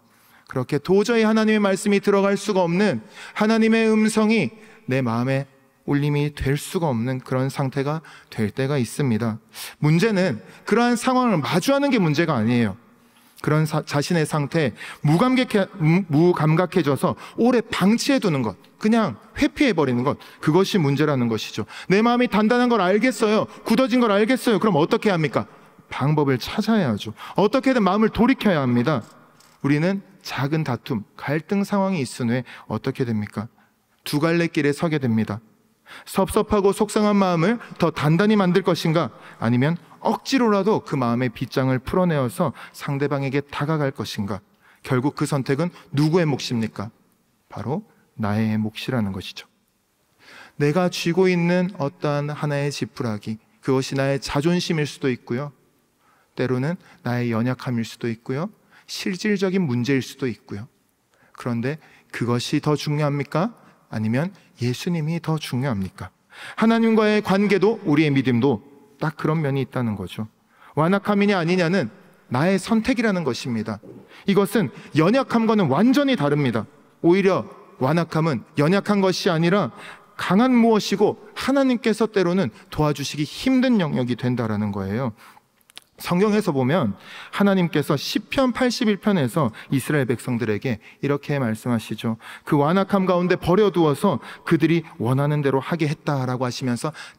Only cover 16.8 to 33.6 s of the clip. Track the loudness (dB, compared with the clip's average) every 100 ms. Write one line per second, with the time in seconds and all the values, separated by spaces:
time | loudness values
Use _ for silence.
16.8 | 0 0 -2 -4 -10 0 2 2 -2 0
17.8 | 2 2 2 0 2 0 -4 -8 -20 _
18.8 | 0 2 0 -6 -14 -2 -2 2 0 2
19.8 | 0 0 0 -4 -10 -4 2 2 2 2
20.8 | 2 2 0 2 0 -2 -4 -8 -10 -12
21.8 | 0 2 4 2 2 2 2 2 4 2
22.8 | 2 2 0 0 0 2 -2 -8 0 2
23.8 | 2 2 4 2 2 2 2 2 2 2
24.8 | 2 2 0 0 0 -2 -6 -16 -20 -20
25.8 | _ -4 0 2 2 0 -2 -4 0 0
26.8 | 0 -2 -6 -14 -6 0 2 2 2 2
27.8 | 2 2 0 2 2 2 2 2 2 2
28.8 | 0 -2 -6 -20 _ _ -20 _ 0 2
29.8 | 0 -2 -8 _ -10 -6 -2 -2 -2 -6
30.8 | -4 -6 -8 -12 -6 -6 -2 -4 0 -2
31.8 | 0 -2 -6 -4 -2 -2 -4 -18 -8 -6
32.8 | -6 -4 -2 -2 -4 -8 -10 _